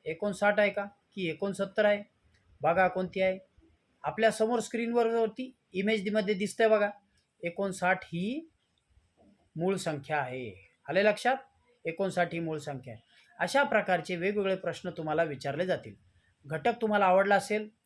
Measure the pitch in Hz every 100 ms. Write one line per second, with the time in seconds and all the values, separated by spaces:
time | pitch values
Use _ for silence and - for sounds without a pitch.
0 | 151 160 208 185 208 208 202 202 202 -
1 | _ - 175 156 202 190 196 208 208 202
2 | 202 _ _ _ _ _ 147 170 185 185
3 | 185 190 190 190 - _ _ _ _ _
4 | 147 - 220 214 220 240 220 226 233 233
5 | 226 233 226 220 254 - _ 185 202 220
6 | 196 214 196 196 208 - 220 214 202 202
7 | _ _ _ _ 170 170 196 185 180 185
8 | - 170 196 277 330 _ _ _ _ _
9 | _ _ _ _ _ 160 180 190 170 147
10 | 143 151 127 131 120 90 _ _ - 170
11 | 214 208 240 262 - _ _ _ 165 165
12 | 196 180 170 170 165 156 147 135 123 110
13 | _ _ _ - 175 262 330 214 196 175
14 | 160 175 185 208 190 190 180 - 180 160
15 | 156 156 165 131 143 139 185 160 110 98
16 | _ _ _ _ 139 156 - 233 220 208
17 | 190 185 196 196 196 214 214 -